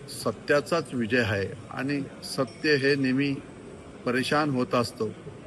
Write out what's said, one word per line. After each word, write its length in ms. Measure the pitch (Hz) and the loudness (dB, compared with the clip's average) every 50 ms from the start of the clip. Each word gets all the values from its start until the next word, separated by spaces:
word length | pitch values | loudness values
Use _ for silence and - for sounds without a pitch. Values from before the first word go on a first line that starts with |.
| - - - | -14 -12 -8
सत्याचाच 800 | - - 123 110 - - - 147 143 143 - 175 165 151 - 139 | -4 -2 -2 -2 -2 2 4 4 4 4 2 0 0 0 -2 -2
विजय 280 | 123 113 101 127 123 | -2 0 2 4 4
आहे 260 | 113 104 107 98 95 - - - - - | 4 4 2 0 0 -2 -6 -10 -12 -10
आणि 280 | - 127 131 139 143 139 135 - - - - | -8 -4 -2 -2 -2 -2 -4 -6 -10 -14 -12
सत्य 500 | - - 139 131 - - - - 156 147 | -6 -2 -2 -2 -2 -2 -2 2 4 4
हे 200 | 131 135 139 147 | 6 6 4 4
नेहमी 380 | 139 135 127 127 135 143 143 135 139 - - - - - - - - - - - - - | 4 4 2 4 4 2 2 0 -4 -6 -12 -16 -16 -16 -16 -16 -16 -16 -16 -12 -6 -2
परेशान 440 | 127 120 131 123 - 151 147 156 147 | 0 0 2 2 2 4 2 4 2
होत 260 | 131 123 127 - 135 | 2 0 0 2 2
असतं, 340 | 123 120 - - - 147 - - - - - - - - | 2 2 2 0 -2 -4 -4 -4 -8 -14 -14 -14 -14 -16